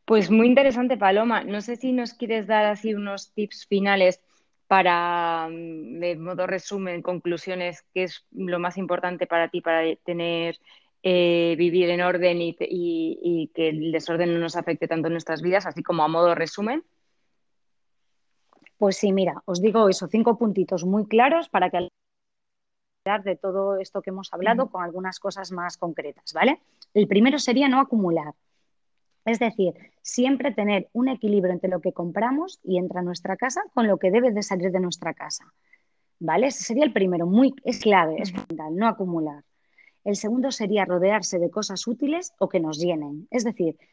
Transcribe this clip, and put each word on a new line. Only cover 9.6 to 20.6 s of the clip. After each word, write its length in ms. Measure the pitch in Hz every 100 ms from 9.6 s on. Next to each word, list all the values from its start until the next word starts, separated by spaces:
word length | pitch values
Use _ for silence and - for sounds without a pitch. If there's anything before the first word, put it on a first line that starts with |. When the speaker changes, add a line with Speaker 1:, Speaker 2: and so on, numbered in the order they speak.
Speaker 1:
para 200 | 165 165 165 - -
tener, 540 | 175 170 170 170 165 _ - _ _
eh, 540 | 185 180 175 170 170 165
vivir 320 | 175 175 175
en 120 | 175
orden 380 | 180 180 175 175
y, 140 | 170 165
y, 600 | - 180 175 165 160 -
y 260 | 175 170 160 -
que 140 | 160
el 220 | 156 160
desorden 400 | 160 156 170 175
no 60 | 170
nos 160 | 165 170
afecte 320 | 170 165 160
tanto 200 | 165 160
en 60 |
nuestras 280 | 165 160 160
vidas, 240 | 170 185 190
así 160 | 156
como 220 | - 170
a 40 | 156
modo 280 | 165 175 170
resumen. 480 | 160 - 208 294 - _ _ _ _ _ _ _ _ _ _ _ _ _ _ _ _ _ _ _
Speaker 2:
Pues 200 | 202 185
sí, 140 | 208
mira, 300 | 190 180 143 -
os 160 | 175
digo 280 | 208 214 208
eso, 180 | 185 170
cinco 300 | 220 233 226
puntitos 480 | 226 190